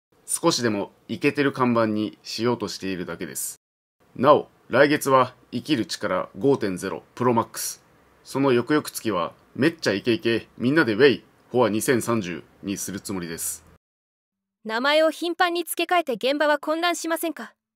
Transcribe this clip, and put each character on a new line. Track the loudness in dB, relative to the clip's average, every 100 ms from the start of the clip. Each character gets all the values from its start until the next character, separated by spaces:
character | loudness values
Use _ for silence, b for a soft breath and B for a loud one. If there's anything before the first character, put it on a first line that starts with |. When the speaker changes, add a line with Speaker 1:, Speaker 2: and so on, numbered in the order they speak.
| _ _
Speaker 1:
少 | -8 -2 0
し | 0
で | 0
も | -2 -6 _ -12
イ | -2
ケ | -2
て | 0
る | -2
看 | 0 0
板 | 2 0
に | 0 -4 -8
し | -14 -4
よ | -2
う | -2
と | -6
し | -8
て | -8
い | -6
る | -8
だ | -10
け | -10
で |
す。 | -8 -10 -12 _ _ _ _ _
な | 0 6
お、 | 6 4 _ _
来 | 4 4
月 | 4 4
は | 4 2 -2 _
生 | -8
き | -2
る | -2
力 | -2 -6 -4 -4 -4 -2
五 | 0 2
点 | 0 -4
ゼ | -6
ロ | -8 -12 -2
プ |
ロ | 0
マ | 2
ッ | 0
ク | -6
ス。 | -10 -10 _ _ _ _
そ | -10 0
の | 2
翌 | 2 2
々 | 0
月 | 0 -8 -4
は、 | -4 -4 -8 _ 0
め | 0
っ | 2
ち | -2
ゃ |
イ | 0
ケ | 0
イ | 0
ケ、 | 0 -2 -4 -4
み | 0
ん | 2
な |
で | 0
ウ | 4
ェ | 4
イ、 | 4 -4 _ _
フ | 0
ォ | 2
ア |
二 | 2
千 | 0 0
三 | 0 -2
十 | -4 -8 -12 _
に | -8 -8
す | -8
る | -10
つ | -8
も | -8
り | -8
で | -8
す。 | -8 -10 -16 _ _ _ _ _ _ _ _ _
Speaker 2:
名 | -8 -2
前 | 2 4
を | 4
頻 | 2 -4
繁 | 0 0
に | 0
付 | -4 -4 0
け |
替 | 0
え |
て | 0
現 | -4 -2 0
場 | 2
は | 0
混 | 0 -2
乱 | -2
し | -2 -4
ま | -4
せ | -4
ん |
か？ | -6 -14 _ _